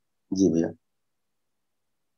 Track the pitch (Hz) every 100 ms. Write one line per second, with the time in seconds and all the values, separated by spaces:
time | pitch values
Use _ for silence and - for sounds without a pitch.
0 | _ _ - 95 92 82 82 - _ _
1 | _ _ _ _ _ _ _ _ _ _
2 | _